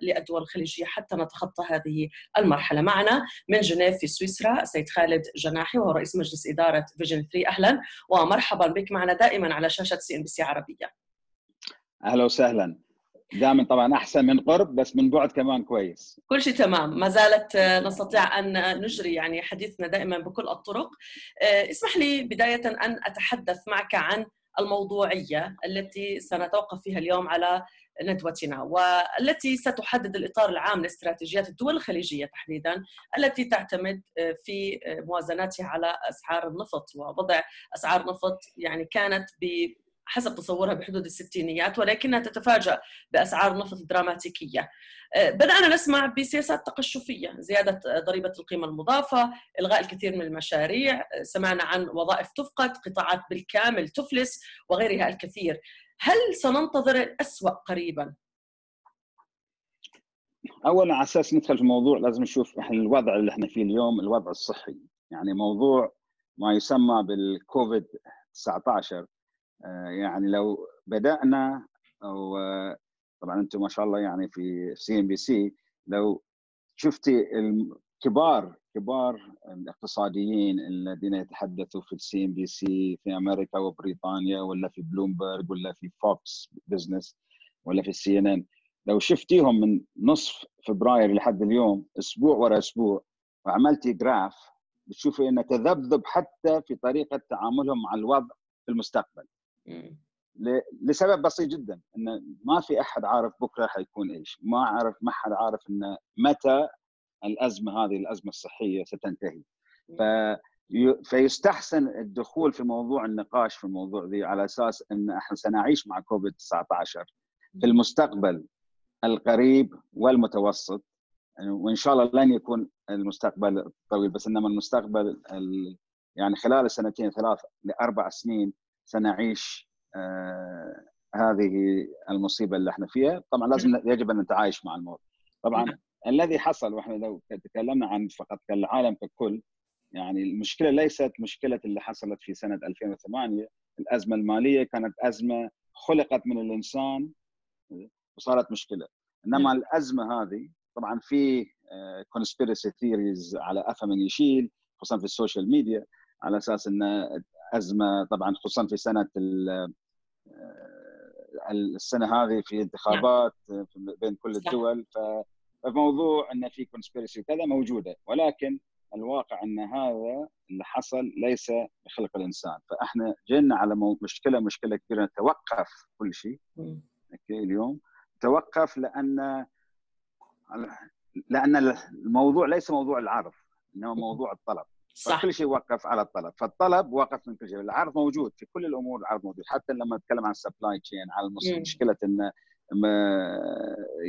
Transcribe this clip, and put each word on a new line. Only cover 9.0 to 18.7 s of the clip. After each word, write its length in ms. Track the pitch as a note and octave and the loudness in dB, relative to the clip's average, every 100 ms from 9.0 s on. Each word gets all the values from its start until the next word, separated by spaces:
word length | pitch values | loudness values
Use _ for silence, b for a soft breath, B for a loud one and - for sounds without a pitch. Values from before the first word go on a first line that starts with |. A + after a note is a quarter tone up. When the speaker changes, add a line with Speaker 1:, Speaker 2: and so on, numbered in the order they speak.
| F3+ | 0
Speaker 1:
دائمًا 400 | F3+ A3+ G3+ E3 | 4 4 4 0
على 160 | D3+ D#3+ | 0 0
شاشة 260 | - F#3 F3+ | 0 -2 -4
سي 200 | - D#3 | -4 -6
إن 60 | |
بي 60 | D#3 | -6
سي 160 | - | -2
عربية. 500 | D#3 D3+ D3+ - - _ _ _ _ _ _ _ B B _ _ G#2 | -2 -2 -6 -12 -14 _ _ _ _ _ _ _ B B _ _ 2
Speaker 2:
أهلًا 180 | B2 | 4
وسهلًا. 560 | B2 - B2 A2+ F2 E2 _ _ _ _ _ | 4 6 4 4 0 -4 _ _ _ _ _
دائمًا 300 | G2+ C3 C3+ | 2 6 6
طبعًا 300 | B2 B2+ A#2+ | 6 6 6
أحسن 320 | C#3 - D3 B2+ | 4 2 4 6
من 140 | C3 | 6
قرب، 360 | D3+ E3+ G3+ B2+ | 6 4 4 2
بس 200 | C3 B2+ | 2 4
من 140 | C3 | 6
بعد 220 | D3 C3+ | 6 4
كمان 320 | - C3 B2+ | 2 2 0
كويس. 580 | G#2 A#2 F#2+ E2+ - - _ | 0 0 0 -6 -18 -20 _
Speaker 1:
كل 140 | C4+ | 2
شيء 120 | C4+ | 2
تمام، 460 | B3 G3+ F3 D3+ D#3 | 4 4 4 2 0
ما 100 | F#3+ | 4
زالت، 460 | G#3 G#3+ G#3+ G#3+ G3 | 8 8 8 4 4
آه، 240 | F#3 F#3 | 6 4
نستطيع 600 | F#3+ F#3+ G3 G#3+ F#3 G3+ | 2 -2 0 4 4 2
أن 420 | G3 F#3+ F#3 | 0 0 0